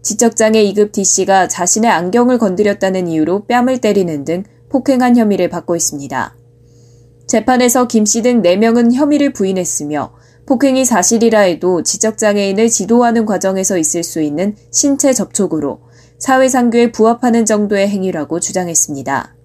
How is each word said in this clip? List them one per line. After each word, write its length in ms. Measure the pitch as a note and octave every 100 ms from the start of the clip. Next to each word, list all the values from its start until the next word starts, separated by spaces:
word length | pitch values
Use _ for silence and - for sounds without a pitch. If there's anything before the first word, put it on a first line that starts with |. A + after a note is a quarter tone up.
지적장애 600 | - G#3+ A#3 A3+ A3 A3
이 100 | G#3
급 200 | G3+ G#3
D 100 | -
씨가 440 | F#3+ - F#3+ F#3+ F3+
자신의 440 | - - A3 G#3+
안경을 480 | E3+ F3 A#3 B3 B3
건드렸다는 680 | A3 F#3 G#3 G3+ F#3+ F#3+ F3
이유로 380 | D#3+ D#3 G3 -
뺨을 360 | B3 B3 B3+
때리는 440 | G#3+ G3+ F3+ D3+ C#3
등 180 | F3 G3 _ _
폭행한 460 | C4+ C4 B3+ B3 A#3+
혐의를 320 | G#3+ F#3+ F3
받고 280 | F3 E3 E3+
있습니다. 600 | - D3 C#3 C3 - - _ _ _ _ - - - _ -
재판에서 600 | A3+ G#3+ B3+ B3 B3 B3
김 180 | A3+ G#3
씨 180 | A#3
등 180 | A#3 A#3+
네 140 | F3 F#3
명은 380 | A3+ A#3 A#3
혐의를 380 | B3 D4 D4 C#4+
부인했으며, 840 | C#4 D4 F#3 F3 - D3 D3+ B2 - _ _ -
폭행이 380 | B3 C4+ C4 B3+
사실이라 560 | G#3 F3+ A3+ A3+ G#3+
해도 420 | G3 E3 F3 F3
지적장애인을 840 | - - A3 G#3+ G#3+ G#3 G3 G3 A3+
지도하는 580 | - F#3 A#3 A#3+ A#3 G#3+
과정에서 500 | F#3+ F#3 F#3+ F#3 F#3+
있을 240 | D#3+ F3
수 220 | E3+ E3
있는 320 | D3+ D3 G3 G#3 -
신체 420 | - C#4+ C#4 C#4+
접촉으로 680 | B3+ G3 - F#3+ D#3 C#3+ - _ - - _
사회상규에 720 | - C4 C4 B3 A#3+ A#3 A#3
부합하는 540 | - A3 A#3 B3 A3+ A3+
정도의 420 | G#3+ G#3 G3+ G3+
행위라고 520 | G3+ F#3 F3 C#3+ E3
주장했습니다. 960 | - F#3 F3 D#3+ - C#3 B2+ C3+ - _